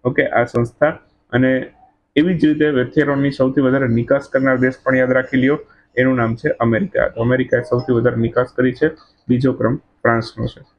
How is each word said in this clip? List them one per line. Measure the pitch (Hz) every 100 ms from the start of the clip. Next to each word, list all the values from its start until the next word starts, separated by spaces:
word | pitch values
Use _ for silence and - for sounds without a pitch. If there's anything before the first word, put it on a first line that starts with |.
ઓકે, | 127 135 135
આ | 113
સંસ્થા. | 120 120 117 _ 151 165 _ _ _
અને | 120 131 131 - _ - _ _ 147
એવી | 170 175
જ | 156
રીતે | 151 151
હથિયારોની | 135 127 151 143 139 139
સૌથી | 139 131 131
વધારે | 131 135 131
નિકાસ | 117 117 139 -
કરનાર | - 135 131
દેશ | 127 262
પણ | - 262
યાદ | 254
રાખી | 127 - 131
લ્યો, | 127 151 - _ _ -
એનું | 131 127
નામ | 113 117
છે | 151
અમેરિકા. | - 117 110 190 123 -
તો | -
અમેરિકાએ | 117 127 123 123
સૌથી | 117 123 123
વધારે | 120 120 117
નિકાસ | 113 120 127 -
કરી | 127
છે, | 123 156 156 _ _ -
બીજો | 123 131
ક્રમ | 127 110 147
ફ્રાન્સનો | _ _ 120 117 117 - 117
છે. | - -